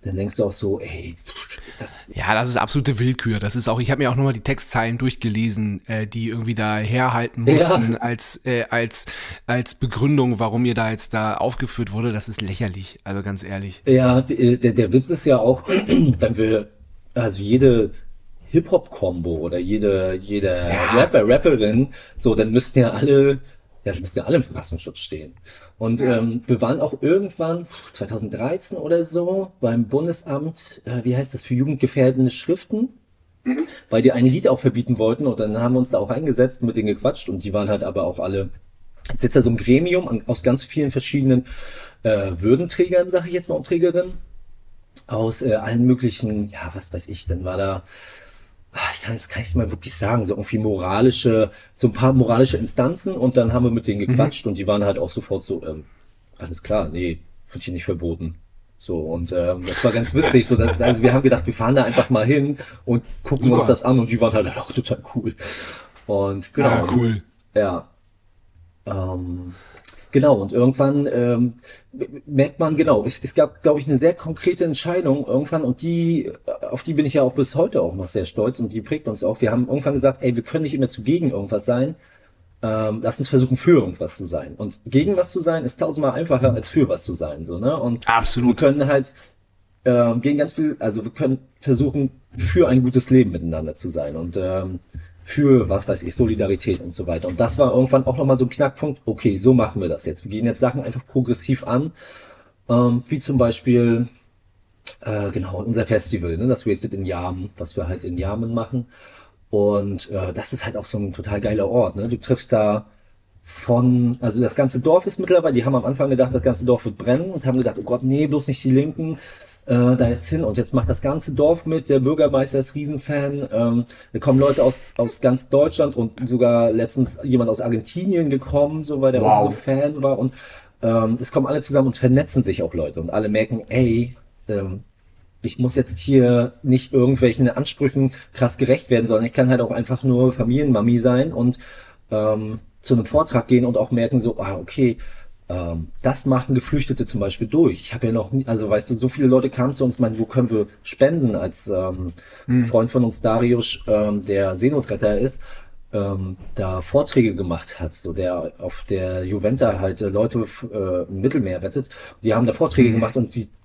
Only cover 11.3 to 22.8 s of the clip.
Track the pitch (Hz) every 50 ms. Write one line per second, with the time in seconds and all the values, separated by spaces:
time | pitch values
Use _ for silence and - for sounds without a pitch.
11.3 | 101 - - 127 123 - 135 120 - - 120 101 101 107 117 120 107 107 - -
12.3 | 107 - 110 95 95 - 117 101 90 98 95 - - - _ - 98 101 95 104
13.3 | 98 92 98 92 98 98 98 98 90 - _ - 131 127 127 127 123 127 131 131
14.3 | 143 - 131 120 123 120 - 120 107 - 113 98 90 131 131 - 175 - - 151
15.3 | 135 120 - 120 131 - - - - 190 208 214 240 - 170 143 123 - - 110
16.3 | 113 107 110 110 113 107 104 - _ - - - - - - - - 127 117 110
17.3 | 95 95 101 101 117 131 135 135 120 113 107 - - - - - - - - -
18.3 | - - - - - 165 170 - - - - - - - - 92 87 87 85 85
19.3 | 82 78 78 82 82 90 90 92 101 107 104 101 98 95 92 92 92 92 95 98
20.3 | 101 101 98 95 90 90 87 87 90 90 - 98 101 120 - - - 139 104 104
21.3 | 123 143 - 175 147 113 107 104 107 117 135 135 - - - - - - - 123
22.3 | 110 98 110 110 110 123 123 - - 135